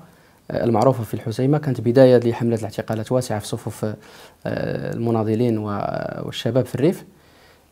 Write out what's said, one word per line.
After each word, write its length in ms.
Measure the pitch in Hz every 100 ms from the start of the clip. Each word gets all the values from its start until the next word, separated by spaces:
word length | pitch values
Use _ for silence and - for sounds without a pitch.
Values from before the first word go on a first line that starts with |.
| - - _ _ -
آه، 120 | -
المعروفة 400 | 117 110 127 117
في 100 | 110
الحسيمة، 440 | 104 117 107 131 147
كانت 240 | 147 117
بداية 360 | 113 120 127 123
لحملة 380 | 117 110 120 113
الاعتقالات 560 | 104 - - 110 110
واسعة 280 | 127 127 107
في 80 | -
صفوف، 380 | 113 - - 107
آه، 100 | 107 - - - _ - - - - -
المناضلين 640 | 113 117 113 107 110 123 110
و-، 680 | 104 101 - - - - -
والشباب 400 | - 117 127 123
في 100 | -
الريف. 300 | 151 196 - - _ - - _ _